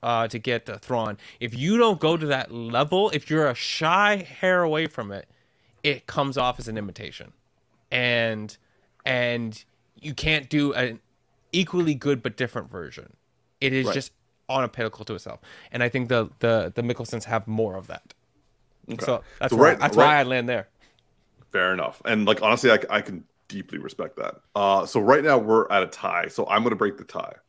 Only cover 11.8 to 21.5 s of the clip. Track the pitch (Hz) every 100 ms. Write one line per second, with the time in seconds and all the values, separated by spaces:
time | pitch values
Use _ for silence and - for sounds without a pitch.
11.8 | 165 135 143 131 113 - 123 117 65 90
12.8 | 78 - - _ _ _ _ - 135 135
13.8 | 117 135 - _ _ _ - 131 120 -
14.8 | 110 - 107 95 - 117 - - - 123
15.8 | 120 127 120 120 110 - 117 113 87 117
16.8 | 120 123 113 117 117 113 110 110 107 95
17.8 | - - _ - _ _ _ _ _ _
18.8 | - 113 - 120 - - 131 120 156 -
19.8 | 147 107 147 147 127 127 120 113 - _
20.8 | _ _ _ _ _ _ -